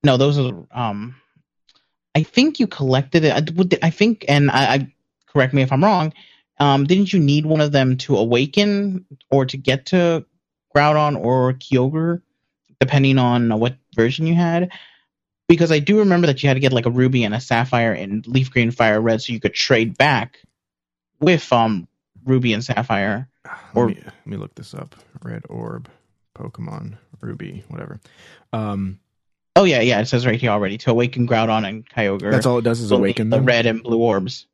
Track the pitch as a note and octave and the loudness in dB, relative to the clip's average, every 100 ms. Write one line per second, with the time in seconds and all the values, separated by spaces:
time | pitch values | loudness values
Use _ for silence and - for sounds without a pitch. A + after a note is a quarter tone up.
0 | D3 B2+ C#3 D3 B2+ F#2 - A2+ A#2+ G#2 | 2 4 2 2 -2 -6 -14 -8 -6 -6
1 | A2 C3 _ _ _ _ _ _ _ _ | -10 -16 _ _ _ _ _ _ _ _
2 | _ - D#3 - C#4+ D4+ A#3 - C3+ C3 | _ -2 0 2 0 2 -4 -2 0 0
3 | C#3 E3+ D#3 A#2+ D#3 D#3+ F#3 F#3 E3 - | 2 2 2 0 -2 0 0 2 0 2
4 | G#3+ A3 - C#3+ C#3+ C3 C3 C3 C3+ _ | 0 0 0 2 4 2 2 0 -2 _
5 | _ _ _ D3 B2+ C#3 B2+ C3+ F#3+ F#3+ | _ _ _ 0 2 2 0 2 2 2
6 | D#3 - - _ _ _ C#3+ C#3 C#3 F#3 | -2 -6 -20 _ _ _ 2 2 2 2
7 | G3 G3 C#3+ D3 D3+ D#3 D3+ C#3+ C3 B2+ | 2 2 2 2 0 0 2 2 2 0
8 | - B2+ A2+ A#2+ C#3 E3+ G#3 G3+ G3+ F#3 | 0 0 2 0 0 0 0 0 -2 -6
9 | - C#3+ _ C#3 C3 C#3 C3 C3 - F#3 | -10 -20 _ 0 0 -4 -2 -2 0 0
10 | E3+ E3 C#3+ _ _ _ _ C#3+ D3 D3+ | 2 0 -6 _ _ _ _ 2 2 2
11 | D3+ C3+ G#2 B2+ B2+ C3 - C3 C3 D#3 | 0 -2 0 0 0 -2 -2 0 0 -2
12 | E3 E3+ _ _ _ _ _ _ C3 C#3+ | -4 -4 _ _ _ _ _ _ 0 2
13 | C3+ C3+ B2 B2 A#2 A2 A#2+ B2+ _ - | 2 2 2 2 0 0 -2 -4 _ -2
14 | A#2 C3+ D#3+ E3+ F3 E3+ F3+ - - _ | -2 0 0 0 0 -2 -4 -8 -20 _
15 | _ _ _ _ _ E3+ E3+ D#3 D3 G#3 | _ _ _ _ _ 2 4 0 2 2
16 | G#3 F3 E3+ C3 C#3+ C3 C3+ B2+ A#2 B2 | 4 4 2 2 0 2 2 0 0 0
17 | B2+ C3 A2 G#2+ - A#2+ B2+ A#2+ A#2 G2+ | 2 2 -2 -4 -2 -2 0 0 -2 -4
18 | G2 G#2 A2+ C3 C3 B2+ A#2 B2 A2+ G#2+ | -6 -8 -4 -4 -2 -2 -2 0 0 2
19 | A2+ A2 - A#2 G2+ - - B2 A2+ - | 0 -2 -4 -4 -4 -4 0 2 0 0
20 | D3 C3 A#2 _ _ _ _ _ _ _ | 2 2 -2 _ _ _ _ _ _ _
21 | _ _ D3+ E3+ - A#2+ A2+ G#2 F2 _ | _ _ 2 2 2 0 2 -2 -6 _
22 | _ _ B2+ C3 B2 G#2+ B2 A2+ B2 G#2+ | _ _ 0 0 2 -2 -4 -6 -2 -2
23 | G2+ G#2+ C3 _ - - - - A#2+ G2 | -2 -4 -8 _ -20 -20 -6 -2 -2 -2
24 | - - - G2+ G2+ - - - - _ | -12 -20 -14 -12 -14 -16 -18 -16 -16 _
25 | _ - A#1+ A1+ - A1+ A1+ A1+ B2+ _ | _ -20 -14 -14 -14 -14 -12 -14 -16 _
26 | _ _ _ - - - A2 G#2 G#2+ G#2 | _ _ _ -18 -18 -14 -14 -14 -16 -18
27 | _ - - - - F#2+ - - - G#2+ | _ -18 -14 -14 -14 -18 -18 -16 -16 -18
28 | _ _ - - _ A2+ G#2+ G2+ F#2+ G2 | _ _ -20 -20 _ -8 -6 -6 -8 -10
29 | _ _ _ _ _ - F#3+ C3+ A#2 A2 | _ _ _ _ _ 2 4 4 2 0
30 | A2+ B2 B2 A#2 A#2+ G#2 G2 G2+ - A#2 | 0 0 0 -2 -2 -2 -4 -6 -2 0
31 | B2 B2+ A#2+ A#2 A2+ A2 G2+ G#2+ A2+ - | 0 -2 -2 0 0 -2 -2 -8 -12 -4
32 | G#2 G2 G2+ B2+ B2+ B2 A#2 A#2 A2+ G2+ | -2 -2 0 0 2 0 0 -2 0 0
33 | G2 - A2 A#2+ C3 A#2+ A#2 A2+ A#2 A#2 | 0 -2 -2 0 2 2 2 -2 -2 0
34 | A#2 G2 F#2 - - | 0 0 -4 -10 -18